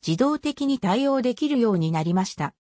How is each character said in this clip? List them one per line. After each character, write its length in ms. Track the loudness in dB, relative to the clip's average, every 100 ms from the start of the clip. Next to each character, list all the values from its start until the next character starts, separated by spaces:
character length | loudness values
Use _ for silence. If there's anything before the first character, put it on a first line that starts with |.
| -2
自 100 | 0
動 220 | 2 0
的 280 | -4 -4 -2
に 120 | 0
対 260 | 0 0 2
応 120 | 2
で 140 | 0 -2
き 140 | 0
る 100 | 2
よ 140 | 2
う 40 | 2
に 140 | 0
な 100 | 0
り 120 | 0
ま 100 | 0
し 120 | -2 -4
た。 180 | -8 _